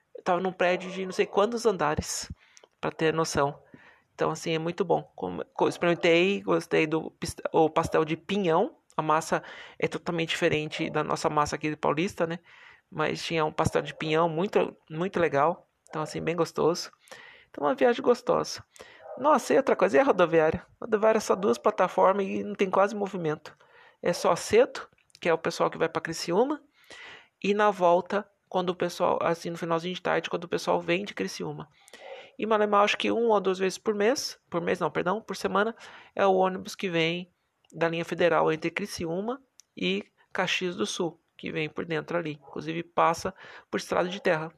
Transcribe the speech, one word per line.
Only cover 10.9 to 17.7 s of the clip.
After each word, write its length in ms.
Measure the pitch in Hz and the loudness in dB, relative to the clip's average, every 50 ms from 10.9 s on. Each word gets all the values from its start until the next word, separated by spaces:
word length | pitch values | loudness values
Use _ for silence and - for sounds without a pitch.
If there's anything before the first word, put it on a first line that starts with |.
| 147 151 | -2 -2
nossa 280 | 156 143 147 156 - 160 | -2 -2 -2 0 0 0
massa 260 | 151 151 147 151 - | 2 2 0 0 0
aqui 140 | 156 - 156 | -4 -4 -6
de 80 | 151 - | -4 -2
paulista, 500 | - 151 147 147 170 202 - - 170 165 | 0 0 0 0 -2 -4 -2 -2 -2 -2
né? 120 | 170 175 _ _ - - - - - - _ _ | -4 -6 _ _ -20 -20 -20 -20 -20 -20 _ _
Mas 320 | - 151 156 151 - 165 - | -6 -4 -2 -2 -2 -4 -6
tinha 220 | - 165 165 156 | -4 -2 0 0
um 80 | 156 160 | 0 0
pastel 280 | - 160 156 - 160 | 0 0 0 0 0
de 120 | 156 147 147 | -2 -2 -6
pinhão 340 | - - 156 156 160 170 170 | -8 -4 0 2 2 2 2
muito, 480 | 156 156 180 214 - 202 - - - _ _ - | 0 0 -2 0 2 2 0 0 -4 _ _ -10
muito 280 | 156 156 175 196 - 185 | -6 -4 -4 -2 0 0
legal. 440 | 170 156 135 139 139 160 180 - - _ _ _ _ - | 0 2 2 2 2 2 0 -2 -8 _ _ _ _ -10
Então, 140 | - 160 | -8 -6
assim, 180 | 156 151 - 160 | -6 -6 -6 -6
bem 160 | 165 156 165 | -4 -2 0
gostoso. 560 | 175 165 156 - - 147 151 170 175 - - - _ _ - - - - - - - - _ | 0 -2 -2 0 0 2 2 2 0 -4 -10 -14 _ _ -20 -20 -20 -20 -20 -20 -20 -20 _
Então, 140 | - - 285 | -8 -2 0
uma 100 | 294 | 0